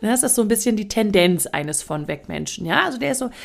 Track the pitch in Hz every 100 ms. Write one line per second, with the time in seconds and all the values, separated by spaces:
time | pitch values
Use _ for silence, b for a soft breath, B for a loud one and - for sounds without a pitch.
0 | 220 254 - 240 214 226 240 220 202 226
1 | 214 190 175 180 - 147 147 151 - 151
2 | 151 147 - 151 156 - 165 185 349 247
3 | 277 262 247 B